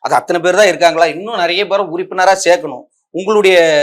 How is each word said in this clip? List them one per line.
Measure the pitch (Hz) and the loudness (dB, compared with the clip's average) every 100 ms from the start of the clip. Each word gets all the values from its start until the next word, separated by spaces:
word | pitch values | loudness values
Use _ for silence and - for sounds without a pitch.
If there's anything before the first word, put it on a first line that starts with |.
அது | 123 | -2
அத்தனை | 143 - 175 | -2 -2 -2
பேர் | 170 180 | 0 2
தான் | 208 | 2
இருக்காங்களா? | 160 170 160 165 | 2 0 2 0
இன்னும் | 151 208 226 | -2 -8 -4
நிறைய | 170 175 202 | -2 -2 -2
பேரை | 196 185 | -4 -4
உறுப்பினரா | 170 180 185 185 190 | -8 -8 0 2 2
சேர்க்கணும். | 170 175 151 127 - _ _ | 2 0 -2 -14 -18 _ _
உங்களுடைய | 160 190 214 196 185 165 151 | -8 -2 2 4 4 4 2